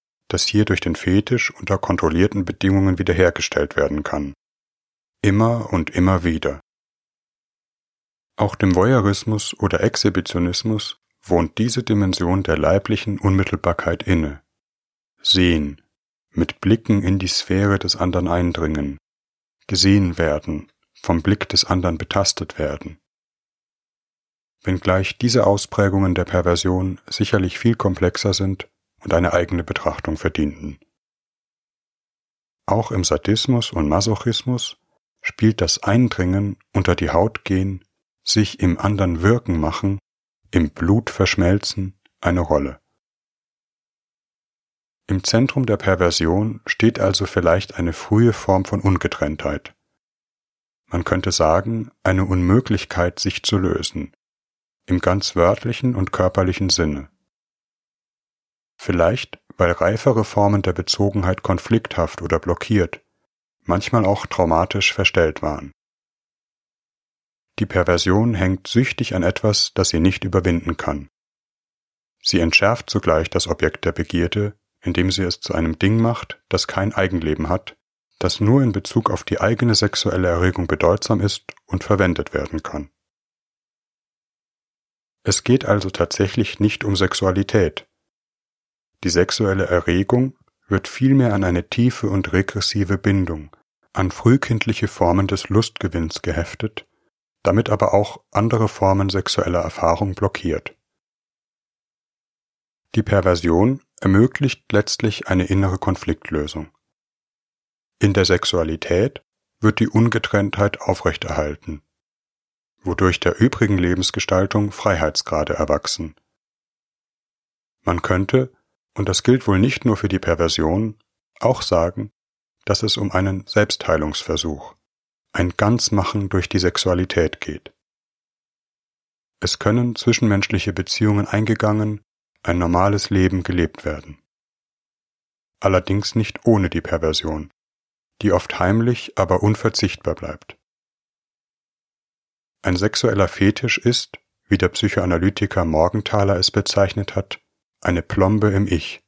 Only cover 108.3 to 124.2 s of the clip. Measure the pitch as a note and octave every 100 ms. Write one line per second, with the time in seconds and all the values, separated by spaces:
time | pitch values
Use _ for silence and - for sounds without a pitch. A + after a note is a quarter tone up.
108.3 | F2 - F2+ D#2+ D#2+ - F2 B2 - _
109.3 | _ _ - G#2+ - A#2 A2 A#2 A2 -
110.3 | G#2 G2+ - G2+ - - F#2 F2 - -
111.3 | D2 D2 D2 - D2+ _ _ _ _ _
112.3 | _ _ _ _ _ F#2 E2+ F#2+ F2 F2
113.3 | - A2+ - G#2+ F#2+ F2 F2+ F2+ G2+ -
114.3 | F#2 G2 G#2+ G#2 - G#2+ E2+ D#2 - -
115.3 | D2+ D2+ D2+ D2+ D2 - - D#2+ - _
116.3 | _ _ _ _ _ _ _ _ _ _
117.3 | _ _ _ _ _ - E2+ - F#2 G2
118.3 | C3 B2+ _ _ _ _ - F#2+ F2+ -
119.3 | B2+ - F#2 B2+ - B2 G#2 G2+ F#2+ -
120.3 | D#2+ E2 - D#2 F#2+ A2 - _ _ _
121.3 | - A#2 B2+ - E2+ F2 A2 G#2 _ _
122.3 | _ _ _ - G2+ G#2+ - G2+ F#2 G2
123.3 | F#2+ - G#2 G#2 - - D#2 D2+ -